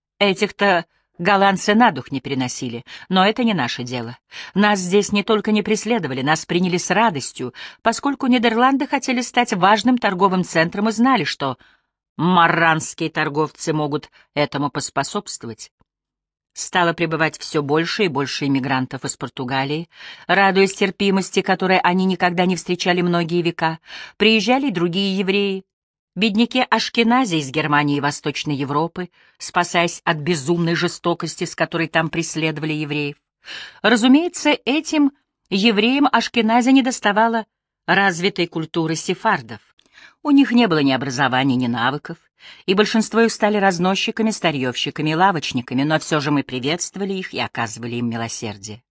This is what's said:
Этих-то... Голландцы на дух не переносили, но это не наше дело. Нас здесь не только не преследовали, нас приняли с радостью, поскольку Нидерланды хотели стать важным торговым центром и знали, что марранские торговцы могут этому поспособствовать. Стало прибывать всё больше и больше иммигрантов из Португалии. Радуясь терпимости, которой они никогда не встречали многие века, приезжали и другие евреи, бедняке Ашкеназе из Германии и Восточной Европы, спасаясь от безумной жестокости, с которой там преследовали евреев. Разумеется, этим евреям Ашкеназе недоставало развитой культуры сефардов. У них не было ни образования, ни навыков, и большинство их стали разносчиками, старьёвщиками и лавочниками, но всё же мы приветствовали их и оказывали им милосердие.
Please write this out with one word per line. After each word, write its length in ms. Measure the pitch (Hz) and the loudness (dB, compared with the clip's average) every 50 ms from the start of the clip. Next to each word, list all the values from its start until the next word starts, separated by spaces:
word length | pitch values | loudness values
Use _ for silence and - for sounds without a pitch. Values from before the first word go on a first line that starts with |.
| _ _ _ - | _ _ _ 0
Этих-то... 680 | 202 202 185 - 208 180 - - 202 202 180 170 165 _ _ _ _ _ _ | 2 2 2 0 -2 -4 -2 0 2 2 2 2 0 _ _ _ _ _ _
Голландцы 560 | - 175 196 202 190 196 196 190 185 - 214 208 | -4 0 2 4 4 4 4 2 2 2 2 4
на 180 | 220 247 220 | 6 4 4
дух 200 | 156 131 - - | 2 0 -6 -8
не 100 | 139 135 | -8 -6
переносили, 640 | - - 139 131 127 123 - - 135 120 113 117 - - - - - - | -6 -4 -4 -4 -4 -4 -6 -8 -10 -10 -10 -12 -14 -16 -20 -16 -6 -2
но 160 | 185 190 190 | 0 2 2
это 180 | 208 220 - 240 | 2 2 2 0
не 100 | 226 202 | 0 0
наше 300 | 156 123 120 - - 123 | 0 -2 -4 -4 -8 -8
дело. 340 | 120 127 123 113 117 123 - _ _ - - - - - | -8 -8 -8 -8 -10 -12 -16 _ _ -18 -18 -14 -4 0
Нас 260 | 185 208 208 208 190 | 2 4 4 2 0
здесь 320 | 180 175 190 208 190 - | 0 2 2 2 2 2
не 120 | 208 202 196 | 0 -2 0
только 280 | - 220 208 - 220 | 0 0 0 2 0
не 120 | 214 208 185 | 0 0 2
преследовали, 580 | 202 220 208 - 208 240 226 160 127 131 131 | 0 -2 -2 0 -2 -2 -2 -2 -4 -4 -2
нас 240 | 131 147 156 - - | 0 0 0 0 0
приняли 320 | - 170 180 185 180 175 | -2 0 0 2 0 0
с 120 | 170 - - | -2 -2 0
радостью, 640 | 180 202 233 226 165 131 - - - - 127 120 - - - - - _ | 0 2 2 0 0 -4 -8 -10 -10 -10 -10 -10 -10 -12 -18 -20 -12 _
поскольку 460 | - 226 226 - - 277 269 - - | -2 -2 -2 0 -2 -4 -4 -2 0
Нидерланды 600 | 240 247 240 226 233 226 233 247 269 277 254 285 | 2 2 4 2 2 2 4 4 4 2 2 0
хотели 340 | - 294 269 - 269 254 247 | -2 -4 -2 -2 -2 -2 -2
стать 320 | 240 - - 247 240 - 226 | -2 -2 0 -2 0 0 0
важным 440 | 180 180 196 220 208 196 254 254 | 2 4 4 4 4 4 2 2
торговым 460 | 240 - 202 190 175 196 185 190 185 165 | 2 2 0 0 2 2 2 2 2 0
центром 460 | - - 165 160 170 165 202 208 226 | 0 0 0 0 0 0 -2 -2 0
и 20 | |
знали, 320 | 208 214 240 269 262 208 143 | 0 2 2 2 2 2 0
что 340 | - - - 143 135 123 - _ _ _ _ _ _ _ _ _ _ _ | -4 -4 -4 -4 -6 -6 -8 _ _ _ _ _ _ _ _ _ _ _
марранские 960 | - 156 180 185 170 165 160 165 165 165 165 160 160 - - - - 165 156 | -2 0 4 4 6 6 4 4 4 2 2 2 0 -2 -8 -8 -6 -6 -6
торговцы 640 | - 160 156 156 143 151 156 147 - - - 165 151 | -4 -4 -4 -2 -2 -2 -2 -4 -6 -6 -4 -2 -2
могут 380 | 156 151 143 147 147 - - _ _ _ _ - | -2 -2 -2 -4 -6 -8 -10 _ _ _ _ -4
этому 340 | 143 147 - - 139 147 143 | -2 -2 -2 -2 -2 -4 -4
поспособствовать. 1000 | - 147 - - - 135 139 - - 208 - - - - - 117 110 - - - _ _ _ _ _ _ _ _ _ _ _ _ _ _ _ _ _ | -4 -6 -8 -6 -4 -4 -4 -4 -6 -8 -8 -10 -12 -14 -12 -14 -14 -16 -18 -20 _ _ _ _ _ _ _ _ _ _ _ _ _ _ _ _ _
Стало 400 | - - - - 185 175 165 165 | -14 -8 -4 0 0 2 2 0
прибывать 440 | 170 170 160 160 151 160 151 - | 0 -2 -2 0 0 -2 -2 -2
всё 240 | - - - - 156 | -6 -8 -6 -4 -2
больше 440 | 147 139 147 160 165 165 - - 208 | 0 0 0 0 0 0 -2 -2 -2
и 20 | |
больше 400 | 170 127 139 143 131 - - 151 | 0 0 -2 -4 -4 -4 -4 -2
иммигрантов 580 | 139 139 135 123 131 135 131 127 - - 131 - | 0 0 0 0 -2 -2 -2 -2 -4 -8 -8 -8
из 100 | 135 - | -8 -8
Португалии. 760 | - 135 123 - - 127 123 131 135 135 139 151 160 170 - _ - - - - - - | -8 -10 -10 -8 -8 -6 -4 -2 -2 -2 -2 -4 -6 -6 -10 _ -20 -20 -20 -20 -8 -2
Радуясь 480 | - 180 196 196 196 185 190 196 190 - | 0 4 4 4 6 6 4 4 4 2
терпимости, 680 | - 202 190 - - 202 196 190 190 180 - - 196 175 | 0 -2 -2 0 0 2 2 2 2 0 -2 -2 0 0
которой 360 | 202 185 - 190 185 185 180 | 0 0 2 2 2 2 2
они 260 | - 175 180 190 185 | 2 2 2 2 2
никогда 420 | 190 185 - 185 180 170 180 180 | 0 0 2 0 0 2 2 0
не 80 | 185 180 | 0 0
встречали 460 | 165 - - 180 170 - 190 175 180 | -2 -2 -4 -4 -2 0 0 0 2
многие 420 | 175 180 170 175 170 160 170 175 160 | 2 0 0 0 0 0 0 0 0
века, 340 | 170 165 - 165 160 160 - _ - - - - - - | -2 -2 -2 -2 -4 -4 -6 _ -18 -20 -18 -20 -12 -2
приезжали 520 | - 202 220 220 220 185 226 247 269 285 277 | 2 4 4 4 4 4 2 2 2 0 0
и 20 | |
другие 440 | 185 175 170 180 165 196 196 196 190 | 0 0 -2 -2 0 -2 -2 -2 -2
евреи, 500 | 196 196 185 196 202 202 196 190 190 - _ _ _ _ _ _ _ _ _ - | -2 0 0 0 0 0 -2 -4 -6 -10 _ _ _ _ _ _ _ _ _ -4
бедняке 460 | 180 214 226 196 220 240 240 - - - | -2 0 0 2 2 2 2 2 0 0
Ашкеназе 760 | - 220 226 - - - 233 233 226 240 262 262 202 165 | 2 0 0 0 0 0 0 2 4 2 2 2 0 -2
из 140 | 156 139 131 | -2 -2 -2
Германии 460 | 127 151 151 151 147 147 147 143 143 | -2 -2 0 2 2 2 2 2 0
и 40 | 143 | 0
Восточной 540 | 139 143 143 - - 151 139 - - 156 147 | 0 -2 -4 -4 -6 -6 -6 -4 -4 -4 -4
Европы, 560 | 131 143 131 139 147 165 170 - 185 180 - _ _ _ _ _ | -4 -4 -2 -2 -2 -2 -4 -6 -10 -12 -12 _ _ _ _ _
спасаясь 640 | - - - - 180 170 - - 175 170 170 - - - | -16 -12 -4 -2 -2 0 0 2 0 0 0 -2 -4 -4
от 140 | 170 165 | -4 -4
безумной 560 | 151 143 170 175 143 127 147 175 170 170 165 170 | -2 -2 -2 -2 -2 0 -2 0 0 0 0 0
жестокости, 680 | 165 175 170 - - - 175 170 - 170 156 - - 175 | 0 -2 -4 -4 -4 -4 -4 -4 -4 -6 -8 -8 -8 -8
с 120 | - - | -6 -4
которой 320 | - 165 - - 165 165 | -4 -4 -2 -2 -2 -2
там 220 | 147 - 160 165 156 | 0 0 0 0 -2
преследовали 640 | - 170 160 - - 160 160 160 156 147 156 156 156 | -2 -6 -6 -6 -4 -4 -4 -4 -4 -4 -6 -6 -4
евреев. 440 | 151 151 143 151 151 147 143 147 _ _ _ _ _ _ - - - - - - - - | -4 -6 -4 -4 -4 -4 -6 -8 _ _ _ _ _ _ -18 -16 -16 -16 -18 -8 -2 0
Разумеется, 680 | 214 240 214 226 254 262 302 294 262 - - - 294 294 - - | 2 2 4 6 6 6 6 4 0 -4 -2 0 0 0 0 0
этим 460 | - 277 311 302 - 320 302 285 277 - _ _ _ _ _ _ - | -2 -2 -2 -2 -2 0 2 2 2 0 _ _ _ _ _ _ -4
евреям 560 | - 196 196 240 202 208 214 240 269 285 294 - | -2 2 2 2 4 4 2 2 4 2 2 2
Ашкеназе 600 | - 233 226 - - 240 226 220 226 247 226 262 | 2 0 -2 -2 -2 0 2 4 4 4 4 6
недоставало 760 | 269 269 226 262 240 - - 208 196 214 226 233 226 226 214 _ _ _ _ _ _ _ _ | 6 4 4 2 -2 -2 -2 0 2 2 2 2 0 -2 -6 _ _ _ _ _ _ _ _
развитой 600 | - 180 196 202 196 170 165 175 196 - - 170 | 0 2 2 2 2 0 0 -2 -2 -2 -2 -4
культуры 480 | - - 165 160 - - 170 160 160 165 | -4 -4 -6 -8 -4 -4 -2 -2 -2 -2
сефардов. 640 | 156 - - 180 - - 226 196 147 113 107 220 - _ _ _ _ _ _ _ - - - _ _ - | -4 -4 -4 -4 -2 0 -2 -2 -2 -4 -8 -16 -18 _ _ _ _ _ _ _ -20 -20 -20 _ _ 0
У 80 | 294 | 4
них 200 | 285 277 269 208 | 6 6 6 6
не 160 | 233 240 240 | 4 4 4
было 120 | 196 165 156 | 4 2 2
ни 120 | 139 139 | 2 2
образования, 640 | 131 123 131 139 123 131 139 127 127 127 135 139 123 | 0 0 -2 -2 0 0 2 2 2 2 2 2 2
ни 120 | 127 127 | 0 0
навыков, 500 | 120 120 117 117 127 139 147 - - 165 - _ _ _ _ - - - - _ | -2 -2 -2 -2 -2 -2 -4 -8 -12 -16 -16 _ _ _ _ -20 -20 -20 -8 _
и 80 | - 196 | 0 2
большинство 480 | 196 214 - - 226 214 - - 226 | 2 2 2 2 0 0 0 2 2
их 100 | 233 220 | 2 2
стали 260 | - - 214 208 214 | 2 0 0 0 2
разносчиками, 760 | 208 196 196 180 165 180 185 196 - - 226 - - 220 226 | 2 2 2 2 2 0 0 0 0 -2 -4 -2 -2 -2 -2
старьёвщиками 800 | 202 - - 165 147 135 131 127 120 - - 147 - - 151 156 | -2 -2 -2 -2 -2 -2 -4 -4 -4 -4 -6 -6 -4 -4 -2 0
и 40 | 160 | 2
лавочниками, 680 | 165 185 196 180 151 - - - 123 120 - 127 131 143 | 2 2 2 2 0 -4 -4 -4 -6 -4 -2 -2 0 0
но 160 | 156 156 151 | 0 0 -2
всё 200 | - - 165 151 | 0 -2 -2 0
же 120 | 135 151 | 0 0
мы 100 | 147 139 | 0 0
приветствовали 720 | 135 - 127 127 120 139 165 175 - - - 190 202 196 196 | -2 -2 -6 -6 -4 -4 -4 -4 -6 -8 -8 -6 -6 -6 -6
их 180 | 185 185 - - | -6 -8 -8 -6
и 40 | 190 | -6
оказывали 580 | 117 - - - 117 113 113 113 117 120 117 | -6 -6 -6 -6 -6 -6 -8 -8 -8 -8 -6
им 120 | 120 120 117 | -4 -4 -4
милосердие. 720 | 117 117 117 113 - - 120 110 101 101 98 107 104 - _ _ | -4 -6 -6 -8 -8 -8 -10 -10 -10 -10 -14 -16 -16 -18 _ _